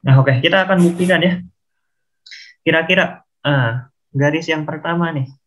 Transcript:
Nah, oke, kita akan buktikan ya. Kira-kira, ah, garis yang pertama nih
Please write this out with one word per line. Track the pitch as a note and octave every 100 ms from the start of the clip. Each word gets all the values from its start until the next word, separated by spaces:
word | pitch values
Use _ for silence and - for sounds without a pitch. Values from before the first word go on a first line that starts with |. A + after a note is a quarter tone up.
Nah, | - C3+
oke, | C3 B2+
kita | E3 F#3+
akan | F#3 F#3
buktikan | F3 F3 F3+ E3+
ya. | F3 F3+ - _ _ _ _ _ _ _ - - - _
Kira-kira, | D#3+ D#3+ E3 F#3 E3+ - _ _
ah, | C#3+ C#3 A#2+ A#2+ B2 _ _
garis | C#3 D3 D#3+ E3
yang | D#3
pertama | D3 D3+ E3 E3+ E3+
nih | D3+ C3 -